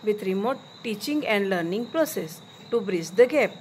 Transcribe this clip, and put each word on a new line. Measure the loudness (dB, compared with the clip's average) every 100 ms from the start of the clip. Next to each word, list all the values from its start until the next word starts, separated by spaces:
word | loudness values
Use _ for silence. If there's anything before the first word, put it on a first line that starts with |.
| -2
with | -2 -2
remote | -2 -2 -4 -10 -12
teaching | -8 -6 -2 -2 0 0
and | 2
learning | 0 -2 -4 -2
process | 0 0 -2 -8 -12 -20 -20 -4
to | -2 0
bridge | -2 -2 6
the | 6
gap. | 6 2 -2